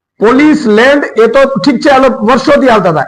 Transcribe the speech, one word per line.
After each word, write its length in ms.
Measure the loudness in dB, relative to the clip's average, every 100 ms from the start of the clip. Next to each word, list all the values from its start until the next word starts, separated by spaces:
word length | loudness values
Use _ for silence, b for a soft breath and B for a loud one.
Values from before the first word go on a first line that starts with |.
| _ -2
પોલીસ, 460 | 0 2 2 0 0
લેન્ડ, 380 | 2 2 0
એ 240 | -2 -2 0
તો 120 | 2
ઠીક 380 | 0 -2 -4 -2
છે, 80 | 0
હાલો, 360 | 2 0 -2 -2
વર્ષોથી 420 | -2 0 0 2
હાલતા 220 | 0 0
હતા. 140 | -4